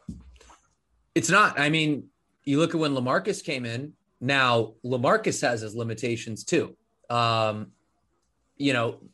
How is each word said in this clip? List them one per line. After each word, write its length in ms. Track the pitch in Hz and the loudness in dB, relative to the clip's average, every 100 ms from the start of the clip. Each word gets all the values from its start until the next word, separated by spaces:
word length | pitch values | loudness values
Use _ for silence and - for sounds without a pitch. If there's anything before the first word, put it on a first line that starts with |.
| - - - - - - _ _ _ _ _ 160 | -16 -16 -18 -20 -20 -20 _ _ _ _ _ -2
It's 140 | 156 | 2
not. 300 | 190 202 - | 4 4 2
I 100 | 147 | 2
mean, 380 | 160 156 139 - _ _ _ | 2 2 -2 -6 _ _ _
you 160 | - 139 | -2 2
look 140 | 165 | 2
at 60 | 165 | 0
when 140 | 156 | 0
LaMarcus 500 | 135 123 165 190 185 | 0 0 0 -2 -6
came 220 | - 135 120 | -6 -8 -6
in. 280 | 117 147 - _ _ | -8 -8 -14 _ _
Now, 540 | 123 139 127 120 107 - 123 | 0 2 4 4 0 -6 -4
LaMarcus 560 | 127 139 220 185 - | 0 2 2 2 -2
has 200 | 139 120 | 0 -2
his 140 | 110 110 | -4 -6
limitations 680 | 113 110 123 113 - 107 | -6 -4 -4 -4 -6 -10
too. 320 | - 165 95 - _ _ - | -2 -2 -2 -8 _ _ -4
Um, 600 | 120 117 113 110 107 107 _ _ _ _ _ _ _ _ - | 0 2 2 0 -2 -8 _ _ _ _ _ _ _ _ -4
you 160 | 143 | 0
know, 280 | 127 117 - - | 0 0 -4 -14